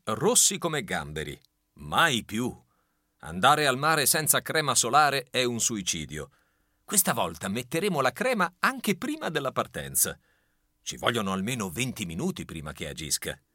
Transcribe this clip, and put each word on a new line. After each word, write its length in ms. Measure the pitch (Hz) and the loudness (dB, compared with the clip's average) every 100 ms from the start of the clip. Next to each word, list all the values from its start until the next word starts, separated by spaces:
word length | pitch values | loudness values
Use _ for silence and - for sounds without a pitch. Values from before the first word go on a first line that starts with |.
rossi 520 | - - 185 247 - 196 | -4 0 4 6 4 2
come 280 | 175 151 | -2 -2
gamberi. 520 | 101 90 73 76 76 69 _ _ _ - | -2 -4 -4 -6 -8 -10 _ _ _ -16
Mai 460 | 73 92 165 120 | -2 4 4 4
più. 380 | - 107 123 - _ _ _ _ _ _ | -2 -4 -4 -6 _ _ _ _ _ _
Andare 420 | 76 87 123 151 147 | -10 2 4 6 4
al 120 | 127 | 2
mare 260 | 151 160 | 2 4
senza 380 | 127 165 147 131 | 4 2 4 2
crema 320 | - 160 147 | 2 0 2
solare 540 | 120 117 139 147 139 - | 2 4 6 6 4 0
è 140 | 127 | 0
un 140 | 123 117 | 2 2
suicidio. 680 | 107 110 90 85 73 73 71 _ _ _ _ _ | -2 -2 -4 -4 -6 -8 -10 _ _ _ _ _
Questa 300 | - 208 - | -6 -4 -2
volta 340 | 123 90 80 101 | 0 -2 -4 -6
metteremo 540 | 107 123 165 202 156 | -6 -4 -4 -2 0
la 100 | 131 | 0
crema 420 | - 254 233 175 - | 0 -2 0 -2 -2
anche 400 | 226 262 - 185 | -2 -2 -2 -2
prima 320 | 262 302 302 | -4 -4 -4
della 200 | 156 135 | -4 -2
partenza. 680 | - - 80 69 67 104 - _ _ _ _ _ _ | -2 -4 -6 -4 0 0 -2 _ _ _ _ _ _
Ci 160 | - - | -12 -2
vogliono 340 | 113 117 98 | 0 2 0
almeno 380 | 95 98 127 95 | 0 -2 -2 -4
venti 340 | - 127 - | -2 -4 -4
minuti 400 | 90 85 175 - | -6 -4 -4 -4
prima 280 | 82 80 76 | -8 -10 -10
che 140 | 71 80 | -8 -8
agisca. 480 | 65 76 - - 67 _ | -8 -4 -4 -4 -8 _